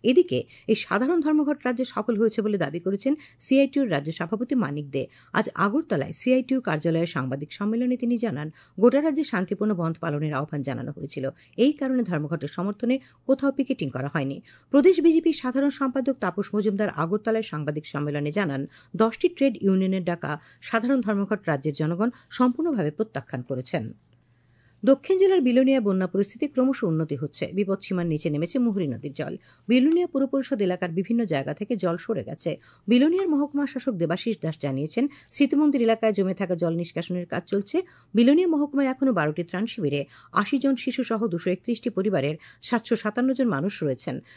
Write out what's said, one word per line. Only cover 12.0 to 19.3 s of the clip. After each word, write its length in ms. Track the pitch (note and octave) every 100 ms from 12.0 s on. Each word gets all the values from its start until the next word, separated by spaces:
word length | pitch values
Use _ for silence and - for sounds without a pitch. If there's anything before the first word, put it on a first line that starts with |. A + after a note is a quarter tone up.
ধর্মঘটের 480 | F#3+ D#3+ D3 E3 C#3+ -
সমর্থনে 380 | G3 G#3 A#3+ C4 - _ -
কোথাও 260 | C4+ C#4
পিকেটিং 380 | C#4 C4+ - C#3
করা 200 | B2+ C#3
হয়নি। 240 | D#3 C3+ - - - _
প্রদেশ 220 | C#4+ F4 F4
বিজেপির 400 | E4 D#4+ E4 -
সাধারণ 280 | B3+ C4 C#4+
সম্পাদক 460 | - C4+ C4+ C4 B3+
তাপস 280 | F#3+ F#3+ G3 G#3
মজুমদার 340 | G#3 G3 G#3
আগরতলায় 540 | - E3 G#3 A3 A3
সাংবাদিক 420 | G#3+ D#3 D3 D3+ -
সম্মেলনে 460 | C#3+ D3 C#3+ D3
জানান, 300 | F3+ F3+ C3+ C#3 - _ F3
দশটি 320 | A3+ -
ট্রেড 240 | F4